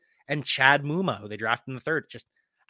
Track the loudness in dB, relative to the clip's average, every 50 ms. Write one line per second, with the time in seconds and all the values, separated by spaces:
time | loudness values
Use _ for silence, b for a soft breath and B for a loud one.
0 | _ _ _ _ _ -6 -6 -4 -4 -2 2 6 6 6 6 6 2 -2 -4 -2
1 | -2 -4 -4 -6 -8 -12 -10 -6 -4 -2 -2 -4 -4 -10 -14 -10 -6 -4 -4 -4
2 | -6 -8 -14 -20 -20 _ _ _ _ _ _ _ _